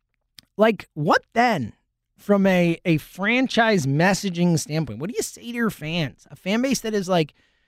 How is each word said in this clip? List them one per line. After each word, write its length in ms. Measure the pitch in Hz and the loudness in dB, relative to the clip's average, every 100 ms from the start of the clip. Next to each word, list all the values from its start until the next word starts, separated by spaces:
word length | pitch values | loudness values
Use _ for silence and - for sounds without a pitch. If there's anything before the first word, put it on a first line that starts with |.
| _ _ _ _ - - | _ _ _ _ -8 0
like, 300 | 220 196 - | 2 0 -6
what 300 | 156 151 480 - | -4 0 0 0
then 400 | 226 240 180 110 - _ _ _ _ | 0 2 2 -4 -10 _ _ _ _
from 280 | - 202 190 | 0 2 4
a, 340 | 180 175 165 185 | 4 2 0 0
a 120 | 156 | -2
franchise 880 | - - 202 247 254 226 226 196 135 | -2 -6 -2 0 0 2 2 2 2
messaging 720 | 143 185 185 202 170 175 160 | 2 2 0 -2 0 2 0
standpoint? 400 | 147 156 131 107 | -2 -6 -6 -8
What 100 | 175 | -8
do 60 | 415 | -8
you 60 | |
say 180 | - - | -8 -10
to 60 | 233 | -12
your 220 | 240 226 | -4 -4
fans? 580 | - 151 175 143 - _ | -6 -6 -4 -4 -8 _
A 40 | - | -12
fan 260 | 185 220 | -4 -2
base 180 | 269 233 | 0 -2
that 120 | 220 | -2
is 160 | 214 180 | -4 0
like, 240 | 180 147 _ _ _ | 0 0 _ _ _